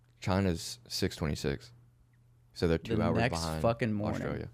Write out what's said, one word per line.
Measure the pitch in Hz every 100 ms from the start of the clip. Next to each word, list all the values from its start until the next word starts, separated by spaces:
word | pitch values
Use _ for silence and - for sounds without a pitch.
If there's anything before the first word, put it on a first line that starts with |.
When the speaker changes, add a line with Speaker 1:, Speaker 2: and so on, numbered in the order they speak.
| _ _
Speaker 1:
China's | - 92 95 82 - - -
six | - 92 -
twenty-six. | 78 - 73 69 - - - _ _ _ _ _ _
So | - 87
they're | 82
two | - -
Speaker 2:
The |
Speaker 1:
hours | 85 80
Speaker 2:
next | 120 82
Speaker 1:
behind | 82 80
Speaker 2:
fucking | 113 120 120
morning. | 104 82 82
Speaker 1:
Australia. | 71 73 -